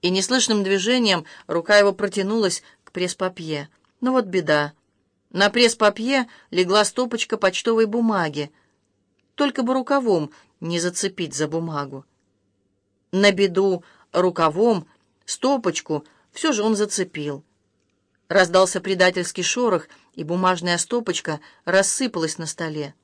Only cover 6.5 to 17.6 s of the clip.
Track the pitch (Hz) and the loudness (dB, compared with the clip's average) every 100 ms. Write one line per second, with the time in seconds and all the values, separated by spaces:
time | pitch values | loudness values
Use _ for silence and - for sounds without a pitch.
6.5 | 170 180 202 208 - 254 233 - 214 190 | -2 2 2 2 0 -4 -4 -4 0 0
7.5 | 185 - 226 220 226 233 202 160 143 147 | 0 0 2 2 2 0 0 -2 -4 -8
8.5 | _ _ _ _ _ _ _ _ - 285 | _ _ _ _ _ _ _ _ -2 -2
9.5 | 262 240 262 247 277 240 180 147 - _ | 0 -2 -2 0 0 2 0 0 -10 _
10.5 | _ 165 170 175 180 196 190 165 135 151 | _ -6 -2 -2 -4 -6 -6 -8 -4 -4
11.5 | 160 165 151 143 135 - _ _ _ _ | -4 -4 -8 -8 -12 -20 _ _ _ _
12.5 | _ _ _ _ _ _ 190 202 190 196 | _ _ _ _ _ _ 2 2 4 0
13.5 | 175 196 175 - _ _ - 180 175 160 | 2 0 -2 -6 _ _ 0 0 2 0
14.5 | 156 233 190 156 _ _ _ - - 254 | 2 2 0 -4 _ _ _ -14 -4 0
15.5 | 277 208 - - 151 - _ _ - 320 | 0 0 -4 -6 -8 -8 _ _ -6 -2
16.5 | 226 214 208 208 202 180 - 147 139 _ | 0 0 0 -2 -4 -6 -6 -8 -10 _
17.5 | _ | _